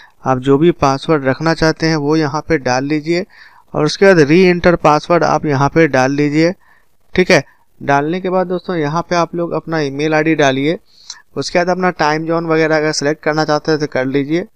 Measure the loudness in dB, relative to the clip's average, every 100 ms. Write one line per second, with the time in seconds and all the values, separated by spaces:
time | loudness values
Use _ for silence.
0 | -20 _ -4 -2 2 4 2 2 0 0
1 | -2 -2 0 -2 -2 0 0 0 -2 -2
2 | 0 0 -2 -4 -4 -2 0 -2 -2 -4
3 | -2 -4 -6 -14 -20 _ _ -4 -2 2
4 | 4 6 4 4 4 4 2 2 2 2
5 | 2 0 2 0 0 0 2 2 2 2
6 | 0 0 0 2 0 -2 _ _ _ _
7 | _ -2 2 2 0 _ _ -10 -2 0
8 | 0 -4 -2 -2 -2 -4 -6 -4 -2 -4
9 | -2 -2 -2 -2 -4 -6 -4 -4 -4 -2
10 | -2 0 0 2 0 0 -2 -4 _ _
11 | -20 -20 _ -10 -4 -2 0 0 -2 0
12 | 0 -2 -2 -4 0 0 2 0 -2 -2
13 | -4 -4 -2 -2 0 -2 0 -2 -2 -4
14 | -2 -2 -2 -4 -6